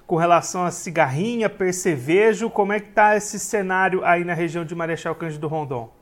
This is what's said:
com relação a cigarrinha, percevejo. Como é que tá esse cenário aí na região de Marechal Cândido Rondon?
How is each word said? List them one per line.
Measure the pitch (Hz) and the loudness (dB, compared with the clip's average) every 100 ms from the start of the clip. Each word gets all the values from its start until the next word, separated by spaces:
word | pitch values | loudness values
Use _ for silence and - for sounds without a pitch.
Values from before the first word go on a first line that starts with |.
| - | -4
com | 165 | 0
relação | 170 170 160 185 | 4 4 4 -2
a | 175 | -4
cigarrinha, | - - 165 147 135 214 240 214 | -4 -4 0 0 0 -2 -2 -2
percevejo. | 208 185 180 180 147 127 180 220 202 226 | 0 -2 0 0 0 2 4 4 2 0
Como | - 196 | 0 0
é | 208 | -2
que | 208 | -2
tá | - 214 | 4 4
esse | 214 208 202 | 4 0 -8
cenário | - 214 190 185 190 180 | -4 -4 0 0 2 2
aí | - 175 | 2 2
na | 175 | 0
região | 165 170 165 | -2 -4 -4
de | 165 | -6
Marechal | 170 165 165 165 | -6 -6 -4 -6
Cândido | 160 165 151 151 | -6 -6 -6 -6
Rondon? | 156 143 127 110 - | -4 -4 -6 -8 -16